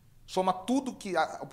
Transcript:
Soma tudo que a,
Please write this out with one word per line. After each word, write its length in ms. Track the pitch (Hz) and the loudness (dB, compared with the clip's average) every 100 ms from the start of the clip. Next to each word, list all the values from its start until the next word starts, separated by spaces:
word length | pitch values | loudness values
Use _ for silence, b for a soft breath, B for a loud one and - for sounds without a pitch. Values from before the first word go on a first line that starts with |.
| - - | -20 -20
Soma 280 | - 185 185 | -4 2 2
tudo 420 | 185 - 269 262 | 0 0 0 0
que 220 | 196 196 165 | -6 -2 2
a, 240 | 147 - 139 | 2 0 -8